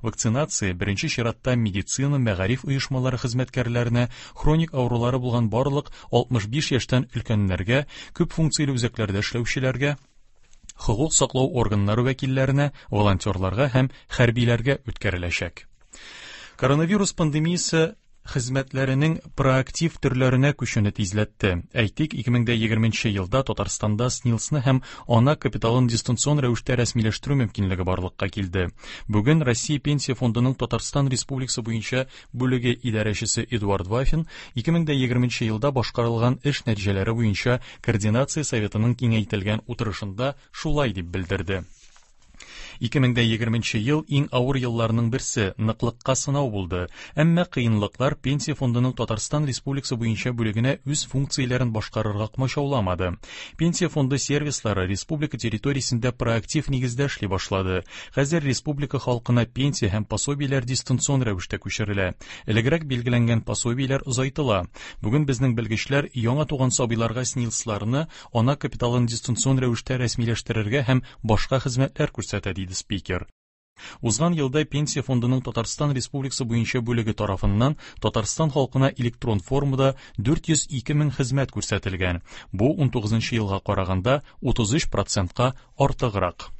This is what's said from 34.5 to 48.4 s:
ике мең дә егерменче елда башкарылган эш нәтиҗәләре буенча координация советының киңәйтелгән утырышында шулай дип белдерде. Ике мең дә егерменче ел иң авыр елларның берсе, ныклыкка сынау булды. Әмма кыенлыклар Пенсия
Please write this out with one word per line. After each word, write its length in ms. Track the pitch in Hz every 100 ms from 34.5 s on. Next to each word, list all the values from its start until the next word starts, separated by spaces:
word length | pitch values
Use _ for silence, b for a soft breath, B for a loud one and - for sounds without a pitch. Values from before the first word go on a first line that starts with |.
| -
ике 160 | 113
мең 160 | 170 160
дә 80 | 143
егерменче 560 | 127 123 123 - 117
елда 240 | 110 143 131
башкарылган 640 | 110 - 117 117 117 127 143
эш 180 | 135
нәтиҗәләре 480 | - 107 101 98 95
буенча 480 | 117 113 101 - 123 B B
координация 640 | - 110 107 113 135 - 143
советының 480 | 120 104 107 113 117
киңәйтелгән 640 | 123 113 101 104 95 107 -
утырышында 720 | 120 - - 101 95 131 143 b
шулай 400 | - 160 147 135
дип 180 | 95 87
белдерде. 540 | 95 87 95 92 95 85 - - - _ _ _ - B B B B
Ике 180 | 120 147
мең 140 | 127
дә 80 | 120
егерменче 560 | 117 110 117 113 107 117
ел 220 | 107 151 151
иң 160 | 139 147
авыр 240 | 127 123 135
елларның 540 | 123 113 113 113 117
берсе, 400 | 131 - - 98 -
ныклыкка 580 | 107 110 120 - - 131
сынау 320 | - 139 139
булды. 360 | 101 92 90 90 B B -
Әмма 300 | 160 170 175
кыенлыклар 720 | - 117 107 101 - 131 147
Пенсия 400 | 127 143